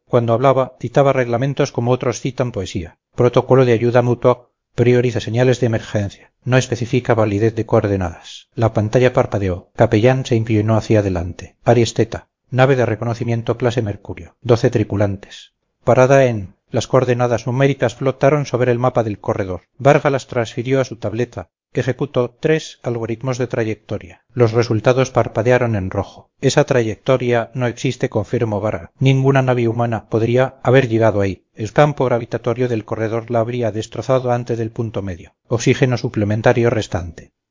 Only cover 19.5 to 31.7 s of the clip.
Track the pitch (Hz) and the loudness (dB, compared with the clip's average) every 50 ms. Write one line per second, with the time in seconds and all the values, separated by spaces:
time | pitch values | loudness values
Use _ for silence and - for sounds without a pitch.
19.5 | 90 85 - _ _ - 127 139 151 143 135 147 139 123 - - - 123 113 - | -8 -10 -12 _ _ 0 4 4 4 4 2 0 -2 -2 -4 -6 -4 -4 -4 -4
20.5 | - 123 117 127 135 135 123 - 113 - - 104 104 113 123 - - 98 90 - | -6 -8 -4 -2 0 -2 -2 -4 -6 -8 -8 -6 -4 -4 -6 -6 -8 -12 -14 -14
21.5 | _ _ _ _ - 135 120 131 120 - 147 - - 131 123 120 - _ - - | _ _ _ _ -6 -4 -4 -2 -4 -4 -6 -4 -2 -2 -2 -2 -4 _ 0 0
22.5 | 160 156 - - - _ - 131 120 117 113 110 113 113 135 131 123 120 127 117 | 0 0 -2 -8 -16 _ -8 -6 -6 -4 -6 -6 -6 -6 -6 -6 -4 -4 -4 -4
23.5 | - 123 113 110 107 - _ - 110 - - 87 - _ _ _ - 123 120 110 | -2 -2 -2 -2 -4 -8 _ -10 -10 -10 -10 -14 -20 _ _ _ 0 2 2 2
24.5 | 110 120 110 - 117 107 - 131 123 131 127 - - 120 113 - - 117 104 123 | 4 2 0 0 -2 2 2 2 2 2 0 0 0 0 -2 0 -2 -2 2 2
25.5 | 123 123 123 117 110 98 92 95 - 98 90 - - - - _ _ _ - 131 | 2 2 2 0 -2 -4 -4 -4 -4 -6 -6 -6 -12 -20 -20 _ _ _ -2 0
26.5 | - 151 139 - 135 123 113 110 95 - - 139 131 123 127 120 120 117 110 - | 2 2 2 2 0 0 0 -2 -6 -4 -2 0 0 0 0 0 0 0 -2 -4
27.5 | - 131 123 120 113 - - 131 - - 139 - - 113 98 - - 113 117 110 | -6 -4 -4 -4 -4 -4 -6 -6 -4 -4 -6 -4 -2 -4 -4 -2 -2 -2 -2 -2
28.5 | 104 98 107 107 104 85 85 - _ - 135 135 135 135 131 135 139 135 131 127 | -2 -2 -4 -4 -4 -6 -10 -14 _ 0 2 2 4 4 4 2 2 2 2 0
29.5 | 123 123 117 117 113 120 120 120 113 101 - _ 117 110 113 117 117 127 131 127 | 0 0 0 0 0 -2 -2 -2 -4 -6 -4 _ -2 0 2 2 2 2 0 0
30.5 | - _ - 120 127 135 135 113 113 110 113 110 95 101 98 98 90 - _ _ | -4 _ 0 2 4 4 4 2 2 2 2 2 2 2 0 -2 -4 -8 _ _
31.5 | _ - 110 104 | _ -10 -10 -2